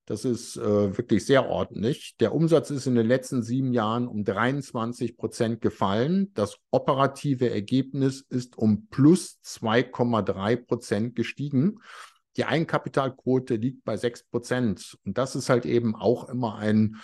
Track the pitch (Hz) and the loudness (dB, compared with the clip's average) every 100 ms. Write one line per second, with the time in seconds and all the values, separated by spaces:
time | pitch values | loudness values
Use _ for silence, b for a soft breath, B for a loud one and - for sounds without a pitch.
0 | - 110 131 110 - 123 110 104 104 92 | -10 -4 -2 -4 -6 -4 2 2 2 0
1 | - 107 - 135 117 87 101 - 110 156 | 0 2 4 4 4 -2 -4 -2 -2 -4
2 | - - 110 147 160 156 131 143 135 120 | -6 0 0 2 4 4 2 -4 0 2
3 | 113 131 131 131 110 131 131 120 107 117 | 4 2 0 -4 -2 -2 0 0 0 -2
4 | 123 107 101 98 120 143 - 120 113 120 | -4 -4 -2 0 0 -2 -6 -6 -6 -6
5 | 117 - 110 - 113 113 110 - 98 104 | -8 -6 -8 -2 -2 0 -2 0 0 0
6 | 143 190 196 - 101 - - 131 - 135 | 0 0 -2 -2 -4 -6 -2 0 2 2
7 | 135 - 147 123 120 104 101 131 135 139 | 0 0 -4 0 0 -2 -2 -2 -2 -2
8 | 135 135 - 131 - - 110 104 - - | -2 -2 -6 -8 -6 -2 2 2 -2 4
9 | 143 185 - - - - 113 117 123 - | 6 6 2 -16 -18 -6 2 2 2 0
10 | 120 113 98 95 101 123 - 123 - 104 | 0 2 0 -2 0 0 -2 -6 -2 -2
11 | 120 120 117 - 143 131 175 214 B B | -2 -4 -6 -6 -2 2 0 -2 B B
12 | B B _ - 113 151 160 151 - 147 | B B _ -6 -2 0 0 -2 -2 -2
13 | 135 - 123 131 127 113 123 127 - 104 | -2 -4 0 0 0 -2 -2 -4 -6 -2
14 | 120 - _ 120 - 127 117 92 - - | -4 -4 _ -6 -2 -2 0 -2 -8 -14
15 | - 110 135 139 - 123 - 120 117 107 | -8 -4 -4 -2 2 2 2 0 0 0
16 | 98 120 - 127 117 107 107 107 110 107 | 0 0 -2 -6 -6 -2 2 4 2 -2